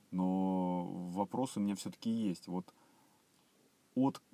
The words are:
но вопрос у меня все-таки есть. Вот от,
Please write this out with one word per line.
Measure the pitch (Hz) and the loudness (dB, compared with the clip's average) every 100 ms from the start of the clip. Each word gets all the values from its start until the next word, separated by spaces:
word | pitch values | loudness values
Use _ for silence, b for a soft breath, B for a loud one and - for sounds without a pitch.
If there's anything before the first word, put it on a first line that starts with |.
| - | -6
но | 90 92 92 95 92 90 90 90 90 90 | 0 2 2 2 2 2 0 -2 -6 -4
вопрос | 90 98 117 131 - | -2 -2 0 -2 0
у | |
меня | 101 98 | 0 0
все-таки | 107 - 113 | -6 -4 -2
есть. | 113 107 85 - | 0 0 -2 -4
Вот | 90 - - - - _ _ _ _ _ _ _ _ _ - | -6 -6 -14 -20 -20 _ _ _ _ _ _ _ _ _ 2
от, | 135 - - | 2 2 -10